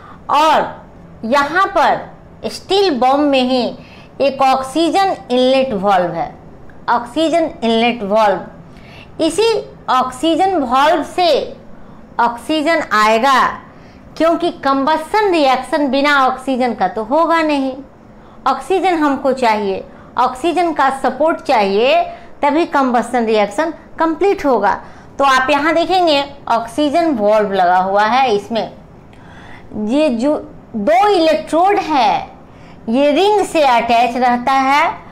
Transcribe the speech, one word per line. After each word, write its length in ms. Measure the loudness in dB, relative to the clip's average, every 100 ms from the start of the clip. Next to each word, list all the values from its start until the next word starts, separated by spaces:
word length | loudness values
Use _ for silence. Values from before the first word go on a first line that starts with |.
| -20 -16 -2
और 260 | 2 4 2 -2 -10 -20 -20 -20 -12 -2
यहाँ 400 | 0 0 0 0
पर 800 | 2 2 0 -6 -18 -20 -12 -12
steel 500 | -12 -2 0 2 2
bomb 320 | 2 2 2
में 120 | 2
ही 200 | 2 0 -2 -6 -18 -20 -20 -2
एक 220 | -2 2
oxygen 720 | 0 0 -2 -2 0 2 0 -2 -2
inlet 420 | 2 2 2 0
valve 380 | -2 2 2 0
है, 200 | -4 -8 -10 -20 -20 -20 -12 -2
oxygen 600 | -2 -2 -2 0 0 -2 -2
inlet 400 | 0 2 0 -2
valve। 1200 | 0 2 2 0 -6 -18 -20 -20 -20 -20 -18 -2
इसी 300 | -2 2 0 0 -6 -14 -2
oxygen 640 | 0 -2 -2 -2 2 2 0
valve 380 | 0 2 2 0 -2
से 500 | 0 2 2 -2 -12 -18 -20 -20 -20 -10 -2
oxygen 640 | -2 -2 -4 -2 0 -2 0
आएगा, 460 | 2 2 2 2 2 0 -4 -16 -20 -20 -20 -20 -2
क्योंकि 340 | 0 0 -2
कंबशन 760 | -4 -2 0 0 -2 -2 0 0
रिएक्शन 540 | 2 2 0 -2 -2 0
बिना 260 | 0 2 2 2
ऑक्सीजन 480 | -2 -4 -2 -2
का 140 | -2 -4
तो 140 | -4
होगा 360 | -2 0 2 0
नहीं। 300 | 0 -2 -2 -6 -16 -20 -20 -20 -20 -6 -4
ऑक्सीजन 480 | -4 -2 0 2
हमको 380 | 2 0 0 -2
चाहिए, 520 | 0 0 0 -2 -4 -8 -20 -10 -2
ऑक्सीजन 540 | -2 0 -2 0 -2
का 160 | 0 0 0
सपोर्ट 400 | -4 0 0 0
चाहिए, 600 | 0 0 2 2 2 2 0 -8 -18 -2
तभी 220 | 0 0 0
कंबशन 580 | 0 2 0 0 -2 0
रिएक्शन 460 | 0 0 -2 -4 -6 -18 -4
कंप्लीट 460 | -2 2 0 2
होगा। 300 | 0 2 0 -2 -8 -20 -16 0
तो 60 | 2
आप 240 | 2 2
यहाँ 240 | 0 0
देखेंगे 480 | 0 0 2 2 0 -2 -10 -4
ऑक्सीजन 640 | -4 -2 -2 0 2 0 0
वाल्व 360 | 2 2 2
लगा 260 | 2 2 2
हुआ 260 | 2 0 2
है। 280 | 2 2 0
इसमें 360 | -2 -6 -6 -12 -20 -20 -20 -20 -20 -20 -20 -20 -14 -8 -2
ये 200 | 0 0
जो 260 | 0 -2 -2 -6 -18 -12 -4
दो 320 | 0 2 4
इलेक्ट्रोड 680 | 2 2 0 0 0 2 0
है 500 | 0 0 2 0 -6 -18 -20 -20 -20 -14 -4
ये 220 | 0 2
रिंग 320 | 2 2 2 0
से 160 | 2
अटैच 520 | 2 2 2 2 2 0
रहता 340 | 0 0 0
है 360 | 0 2 2 0 -4 -16